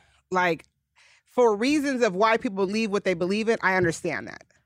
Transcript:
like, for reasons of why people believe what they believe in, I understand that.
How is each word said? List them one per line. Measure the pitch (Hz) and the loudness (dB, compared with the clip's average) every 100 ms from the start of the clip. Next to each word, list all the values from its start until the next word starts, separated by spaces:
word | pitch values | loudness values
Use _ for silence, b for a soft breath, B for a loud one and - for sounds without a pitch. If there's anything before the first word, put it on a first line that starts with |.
| B B - | B B -6
like, | 185 180 160 - _ _ _ b b _ | -2 0 -2 -8 _ _ _ b b _
for | - 240 202 | 2 2 4
reasons | 254 302 277 254 | 2 0 0 0
of | 226 | 0
why | 180 220 226 | 2 2 2
people | 247 190 196 | -2 -4 -2
believe | 220 220 | -2 -2
what | 196 | -2
they | 190 | -2
believe | 170 180 208 220 | -2 0 -2 0
in, | 226 | 0
I | 185 | 0
understand | 190 170 - 170 113 110 | 2 0 -2 -6 -8 -10
that. | - _ _ | -16 _ _